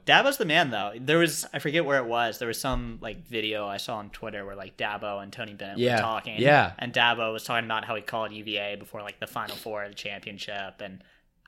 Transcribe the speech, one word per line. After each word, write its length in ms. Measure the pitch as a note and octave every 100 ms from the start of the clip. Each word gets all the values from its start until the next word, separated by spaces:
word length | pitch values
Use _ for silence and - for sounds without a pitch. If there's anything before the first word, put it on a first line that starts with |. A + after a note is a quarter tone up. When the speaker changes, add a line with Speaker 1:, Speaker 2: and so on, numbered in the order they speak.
| -
Speaker 1:
Dabo's 320 | D#3 C4 C#4
the 80 | G3+
man, 240 | D#3 D#3
though. 240 | A2 G2+ A2+
There 200 | C3 D#3+
was, 280 | E3+ - -
I 60 | D3+
forget 260 | D3+ D#3
where 140 | D3 C#3
it 80 | A#2+
was. 320 | A#2 A#2 G#2
There 100 | A#2
was 100 | A2+
some, 400 | C#3 B2+ A#2+ A2+
like, 260 | A2+ F#2 E2+
video 380 | A#2 G#2+ G#2+ G2+
I 100 | G2
saw 200 | - A2
on 100 | G#2
Twitter 340 | - A2+ G#2 G2
where, 100 | G2
like, 200 | G2 -
Dabo 440 | A2 G#2 G#2 G2+
and 80 | G2
Tony 220 | G2+ G#2+
Bennett 260 | G#2 G2 G2+
Speaker 2:
Yeah. 180 | A#2+ A#2
Speaker 1:
were 40 |
talking. 400 | A2+ A2 A#2+ G#2+
Speaker 2:
Yeah. 320 | B2+ D3 G2 -
Speaker 1:
And 140 | A#2+
Dabo 400 | A#2 A#2+ A#2 A2+
was 100 | A2
talking 220 | - A#2+ A2+
about 180 | A2
how 100 | G#2+
he 60 | A2
called 300 | G2+ A#2 A2
U 100 | G#2+
V 140 | G#2+ G#2
A 200 | G2+ G2+
before, 260 | - A2
like, 180 | G#2 G2+
the 60 | A2
Final 280 | A#2+ G#2+
Four 300 | G2+ A#2 G#2+
of 60 | G2+
the 40 |
championship. 840 | G#2 G#2+ G2+ G2 G2 - G2+ G2 -
And 240 | G2+ F#2+ - _ _ _